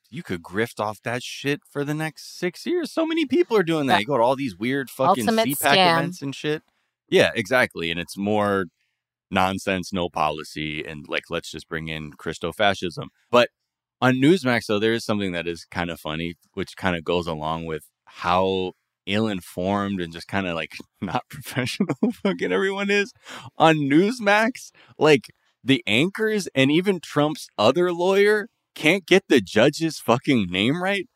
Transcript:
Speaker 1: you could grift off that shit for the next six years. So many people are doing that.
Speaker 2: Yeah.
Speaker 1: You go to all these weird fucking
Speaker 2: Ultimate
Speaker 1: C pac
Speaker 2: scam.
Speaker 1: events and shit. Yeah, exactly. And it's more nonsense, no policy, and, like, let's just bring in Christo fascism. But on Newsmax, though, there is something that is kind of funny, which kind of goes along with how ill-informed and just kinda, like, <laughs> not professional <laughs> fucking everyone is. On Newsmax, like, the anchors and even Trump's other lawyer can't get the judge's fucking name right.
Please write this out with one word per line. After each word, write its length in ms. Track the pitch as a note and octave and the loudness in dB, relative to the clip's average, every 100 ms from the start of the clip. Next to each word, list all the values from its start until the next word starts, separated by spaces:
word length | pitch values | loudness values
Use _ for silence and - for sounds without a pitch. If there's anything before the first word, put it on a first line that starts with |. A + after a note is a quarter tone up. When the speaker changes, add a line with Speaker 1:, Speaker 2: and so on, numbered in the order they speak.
| _ | _
Speaker 1:
you 120 | C3 | -14
could 200 | - F2+ | -10 -10
grift 380 | E2 F#2 A#2 - | -6 -4 -4 -4
off 180 | G#2+ G#2 | -6 -6
that 180 | - A#2+ | -8 -8
shit 380 | - - C#3 C#3+ _ | -8 -8 -6 -6 _
for 140 | C#3+ | -8
the 100 | C#3+ | -6
next 420 | D3+ D#3 - - - | -6 -6 -10 -18 -8
six 280 | F3+ - - | -8 -6 -6
years. 240 | F4 D4 | -4 -4
So 140 | - D#4+ | -4 -2
many 200 | E4 D4 | -2 0
people 300 | D4+ F4 A3+ | 0 2 2
are 60 | |
doing 240 | E3 E3 C#3 | 2 0 2
that. 80 | |
Speaker 2:
Yeah. 40 | G#2 | 0
Speaker 1:
You 60 | G#2+ | 2
go 100 | C#3 | 2
to 60 | |
all 100 | A#2 C3+ | 2 2
these 200 | C#3 F2 | -4 -4
weird 340 | A#2 C#3 C3 | -4 -2 -4
fucking 380 | - C3 F#3 A#2 | 0 2 4 2
Speaker 2:
Ultimate 160 | A3 | 2
Speaker 1:
C 100 | A3+ | 0
pac 220 | C#3+ C#3+ C#3+ | 0 4 6
Speaker 2:
scam. 200 | F3+ E3 | 6 2
Speaker 1:
events 220 | E3+ F3+ | 0 -6
and 120 | C#3+ | -10
shit. 280 | C3+ D3+ D#3 - _ _ _ _ | -8 -6 -6 -8 _ _ _ _
Yeah, 220 | F#3 G2 | 4 4
exactly. 560 | D2+ G#2 B2+ A#2+ - E2 | 2 0 2 2 0 -4
And 100 | E2+ | -4
it's 160 | E2+ - | -6 -6
more 480 | G2+ G#2+ G2+ G2 F2+ _ _ _ _ _ _ | -2 0 2 0 -2 _ _ _ _ _ _
nonsense, 640 | F#2+ F#2 F#2+ - F#2+ F2 | 0 2 0 -2 -4 -4
no 160 | F#2+ F2 | -4 -4
policy, 760 | E2+ D#2 D#2 D2+ - D2+ D2+ | -2 -2 -2 -8 -8 -8 -8
and, 220 | - D#2 D2 | -10 -12 -8
like, 160 | D#2 - | -6 -4
let's 200 | E2+ - | -8 -8
just 180 | D#2+ - | -12 -10
bring 200 | D#2+ D#2+ | -8 -8
in 240 | D#2 D#2 | -10 -10
Christo 400 | C#2+ - D#2+ F2 | -12 -10 -8 -8
fascism. 560 | - G2+ F#2+ F2+ - - - _ | 0 0 0 -4 -8 -12 -16 _
But 200 | A#2+ A#2+ _ _ _ _ _ | 2 2 _ _ _ _ _
on 140 | B2+ | 2
Newsmax, 520 | B2+ C#3 F#3 B2+ A#2 - | 4 4 4 2 -2 0
though, 120 | G#2 | 0
there 140 | A2 | 2
is 120 | A2+ | 0
something 280 | - G#2 G2 | 0 -2 -2
that 140 | F2 E2 | -4 -6
is 180 | E2 - | -8 -8
kind 200 | - F2 | -6 -6
of 80 | E2 | -6
funny, 340 | D#2+ D#2 E2+ F2 _ | -8 -6 -6 -8 _
which 240 | - F#2 - | -10 -10 -4
kind 180 | F#2+ F2 | -2 -2
of 80 | |
goes 220 | D#2 F2 E2+ | -2 -2 -2
along 380 | D#2+ D2+ E2 E2 | -6 -6 -6 -6
with 180 | D#2 - _ _ | -8 -10 _ _
how 680 | - F2+ F2+ F#2+ F#2+ F#2 - _ _ - | -8 0 2 2 0 -4 -10 _ _ -4
ill-informed 960 | G2+ A2 G2 - - F#2 G2+ G2+ G2 | -2 0 -4 -8 -6 -2 -2 -2 -4
and 120 | E2+ | -6
just 160 | E2 - | -10 -6
kinda, 260 | G2+ F#2 | -4 -4
like, 180 | E2 D#2 - - | -4 -8 -12 -20
<laughs> 120 | _ | _
not 240 | F#2+ D#2+ - | -6 -6 -6
professional 680 | - - - B2+ - F#3 D3 | -14 -10 -6 -4 -4 -4 -2
<laughs> 200 | A3+ - | -2 -2
fucking 300 | G3+ F#3 F#3 | -4 -4 -2
everyone 380 | F#3 G3 G3 G3+ | -2 -2 -4 -2
is. 220 | G3+ G3 - - - - - | 0 -2 -8 -20 -18 -14 4
On 180 | D#3 D#3+ | 4 4
Newsmax, 920 | C#3 C#3+ G3+ B3+ G3+ G#3 A3 - - _ - - | 4 4 4 2 2 2 2 -4 -14 _ -20 2
like, 260 | D3 C#3+ - _ _ _ | 4 4 2 _ _ _
the 180 | A2 C3+ - | 0 0 2
anchors 600 | G#2+ E3+ G3 A3 G#3+ F3 | 2 2 0 0 0 0
and 160 | - C3+ | 2 4
even 300 | D3+ F#3 F3+ | 4 2 -2
Trump's 480 | - - D3 D#3 - - | -2 0 0 -2 -8 2
other 340 | G#2 C#3 F3+ | 4 4 2
lawyer 560 | F3 F3+ G3 G3+ G#3+ G#3 _ _ | 0 0 4 4 2 -2 _ _
can't 320 | - D3+ G3 F3+ | -2 0 2 4
get 180 | F#3 - | 2 6
the 120 | D3 | 4
judge's 580 | F#2 G#2 C3 D3 D#3+ C#3 | 4 4 4 4 -2 -2
fucking 480 | - A#2+ - C3 F#2 | 0 2 2 0 0
name 320 | F#2 A2 D#3+ | 0 0 0
right. 260 | F#3 G3+ - | -2 -4 -6